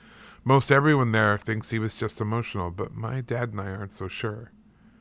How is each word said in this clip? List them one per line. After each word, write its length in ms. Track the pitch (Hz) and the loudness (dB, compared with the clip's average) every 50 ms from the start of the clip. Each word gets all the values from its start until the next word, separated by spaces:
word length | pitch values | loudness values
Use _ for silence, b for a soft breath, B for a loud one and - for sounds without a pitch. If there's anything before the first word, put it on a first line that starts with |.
| B B B B B B B B B | B B B B B B B B B
Most 260 | 120 135 135 - - | 4 4 4 6 6
everyone 400 | 139 139 143 156 151 135 123 113 | 4 6 6 6 6 4 4 4
there 260 | 110 110 107 104 104 | 4 4 4 4 4
thinks 340 | 101 - 110 107 113 107 - | 2 0 -4 -4 -4 -4 -4
he 80 | 113 110 | -4 -2
was 160 | 110 107 - | -2 -4 -4
just 260 | - 113 107 - - | -4 -6 -6 -4 -4
emotional, 500 | 110 104 113 117 113 - - 101 90 87 | -4 -2 -2 -4 -4 -4 -6 -6 -6 -4
but 240 | 87 95 95 - 107 | -4 -6 -8 -8 -6
my 240 | 110 110 110 127 131 | -8 -6 -6 -6 -6
dad 300 | 120 - 117 123 120 113 | -4 -4 -4 -4 -4 -4
and 80 | 104 101 | -6 -8
I 120 | 98 98 | -8 -8
aren't 200 | 95 101 101 95 | -8 -8 -10 -12
so 160 | - - 95 | -10 -10 -10
sure. 440 | 90 - - - 110 104 117 117 - - - - b b b b b b b | -10 -8 -6 -6 -6 -6 -8 -14 -18 -20 -20 -20 b b b b b b b